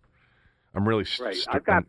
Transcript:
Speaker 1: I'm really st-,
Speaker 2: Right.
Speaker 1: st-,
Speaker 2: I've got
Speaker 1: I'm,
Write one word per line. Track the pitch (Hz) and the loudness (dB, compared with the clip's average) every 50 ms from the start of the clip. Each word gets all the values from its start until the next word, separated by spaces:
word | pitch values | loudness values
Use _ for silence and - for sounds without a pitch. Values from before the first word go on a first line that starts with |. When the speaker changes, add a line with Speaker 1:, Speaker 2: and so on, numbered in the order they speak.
| _ _ _ _ _ _ _ _ _ _ _ _ _ _ - | _ _ _ _ _ _ _ _ _ _ _ _ _ _ -4
Speaker 1:
I'm | 95 101 107 | 0 0 2
really | 113 107 95 | 2 2 0
st-, | - - - 123 113 | -2 -4 -6 -6 -6
Speaker 2:
Right. | 95 | -4
Speaker 1:
st-, | 90 - - 123 | -6 -4 -2 -4
Speaker 2:
I've | 139 - | -2 2
got | - 196 175 | 2 2 2
Speaker 1:
I'm, | - | 2